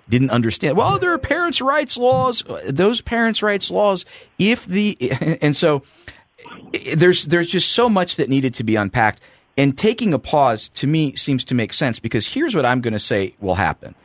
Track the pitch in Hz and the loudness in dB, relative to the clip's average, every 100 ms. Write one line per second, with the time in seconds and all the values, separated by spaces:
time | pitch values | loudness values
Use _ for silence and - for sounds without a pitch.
0 | - 123 131 117 113 - 156 165 339 392 | -2 0 2 2 0 -2 0 0 2 0
1 | 359 339 - 311 349 - 262 294 294 247 | 0 -2 -2 -2 -2 -2 0 -2 -2 0
2 | 247 262 254 240 - 78 90 139 196 240 | 2 2 0 -2 -8 -10 -6 0 2 2
3 | - 233 226 214 214 202 - 185 208 190 | -2 -2 0 0 0 -2 -2 0 0 0
4 | - - - - 190 240 - 185 208 - | -6 -18 -20 0 2 2 0 0 0 0
5 | 123 127 151 165 147 143 165 143 - _ | -4 -2 -2 0 0 2 2 0 -4 _
6 | - - _ _ - - - - - 151 | -20 -20 _ _ -20 -20 -10 -10 -4 4
7 | 180 180 147 170 170 185 - - 240 196 | 4 4 2 0 0 -2 0 2 2 2
8 | 175 - 127 135 131 - 110 110 101 123 | 0 -2 0 0 0 -2 0 0 0 2
9 | 107 - - _ _ - 139 135 220 233 | 2 0 -10 _ _ 0 0 2 0 0
10 | 220 143 - 151 135 110 - - 139 160 | 0 -2 0 2 2 2 -6 -6 -2 0
11 | 147 - - 131 - 123 104 - 139 113 | 0 -2 -2 -2 -2 -2 -2 -2 -2 -2
12 | 117 117 - 262 320 190 123 127 117 107 | -2 -2 -2 -2 -2 0 2 0 0 -4
13 | - 104 92 - 98 90 85 - - - | -2 -2 -2 -4 -2 0 0 -2 -10 -20